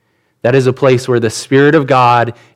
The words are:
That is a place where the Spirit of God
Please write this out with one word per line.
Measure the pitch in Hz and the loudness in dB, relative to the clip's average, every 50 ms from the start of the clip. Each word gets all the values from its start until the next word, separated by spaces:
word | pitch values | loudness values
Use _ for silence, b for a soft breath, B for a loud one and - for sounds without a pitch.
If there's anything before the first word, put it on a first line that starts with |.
| _ _ _ _ _ _ _ _ | _ _ _ _ _ _ _ _
That | - 117 127 | -4 -2 0
is | 135 123 | 0 0
a | 127 | -2
place | 123 - 143 131 127 123 127 127 | -2 0 0 0 0 0 -2 -2
where | 123 117 | -4 -2
the | 113 110 | -2 -4
Spirit | - - - - 135 139 143 147 156 | -6 -8 -6 -2 0 2 2 2 2
of | 160 139 | 0 0
God | 127 135 127 123 120 120 120 117 117 b b b b b | 0 0 2 2 2 2 0 0 -4 b b b b b